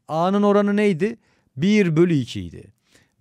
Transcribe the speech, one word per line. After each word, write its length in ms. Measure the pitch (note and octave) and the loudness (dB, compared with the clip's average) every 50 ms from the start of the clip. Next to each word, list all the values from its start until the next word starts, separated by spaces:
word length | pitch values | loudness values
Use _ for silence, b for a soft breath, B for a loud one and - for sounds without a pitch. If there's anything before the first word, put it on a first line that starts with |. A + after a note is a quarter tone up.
| _ | _
A'nın 360 | - D3+ D#3+ E3+ F#3 G3 G#3 G#3 | -8 -4 -2 -2 0 0 2 2
oranı 320 | G3+ G3+ G#3 G3+ G3+ G3+ | 2 2 2 2 0 0
neydi? 420 | G#3 G#3+ G#3 F#3 D3 F#3 A3+ A#3 - _ _ _ _ _ _ - | 0 0 0 0 0 -2 -6 -6 -10 _ _ _ _ _ _ -8
Bir 380 | B2+ D#3 G3+ G#3+ G#3+ G3 E3+ D#3 | -4 0 2 2 2 2 2 2
bölü 180 | D#3 F3 F#3 E3 | 2 2 2 2
iki 280 | C#3 A#2+ - - G#2 | -2 -2 -4 -8 -12
idi. 320 | F2+ E2 - - - - _ _ b b b b b b b b | -12 -12 -14 -18 -20 -20 _ _ b b b b b b b b